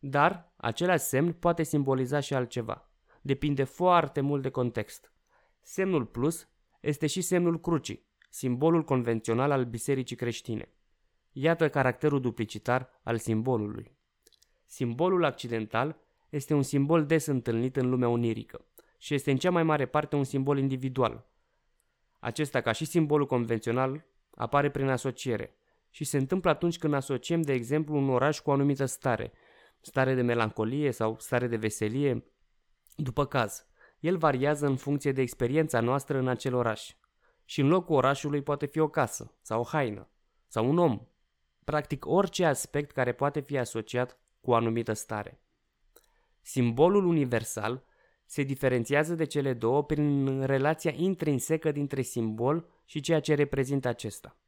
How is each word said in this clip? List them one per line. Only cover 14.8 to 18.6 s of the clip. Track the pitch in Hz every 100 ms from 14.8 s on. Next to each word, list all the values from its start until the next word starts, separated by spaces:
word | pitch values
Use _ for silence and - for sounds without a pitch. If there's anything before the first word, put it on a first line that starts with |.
| 123 120 180 185
accidental | 165 - 120 117 107 113 139 160 _ _ _
este | 147 -
un | 147
simbol | 135 143 139 165 147
des | 160 143
întâlnit | 135 117 113 127 131
în | 127
lumea | 127 123
onirică | 120 120 110 - -